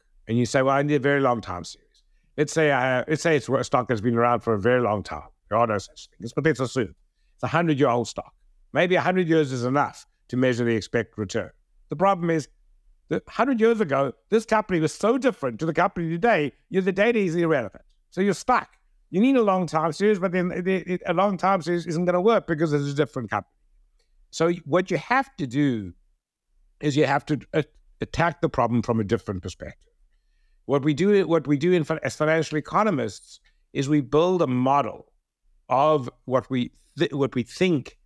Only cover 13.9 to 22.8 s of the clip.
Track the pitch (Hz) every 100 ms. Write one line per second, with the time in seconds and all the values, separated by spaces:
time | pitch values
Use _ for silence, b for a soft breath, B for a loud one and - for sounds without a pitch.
13.9 | 135 139 - - 220 - 220 - 175 156
14.9 | - 208 262 247 - 131 110 160 160 190
15.9 | 185 165 165 233 185 147 - - 180 185
16.9 | 185 220 240 185 170 165 143 104 - _
17.9 | _ _ - 202 170 - 240 - _ _
18.9 | _ - 180 254 262 208 185 170 156 165
19.9 | - 208 202 185 180 175 180 185 190 180
20.9 | 180 - 170 208 185 190 196 151 175 165
21.9 | 160 175 180 202 214 - 156 165 147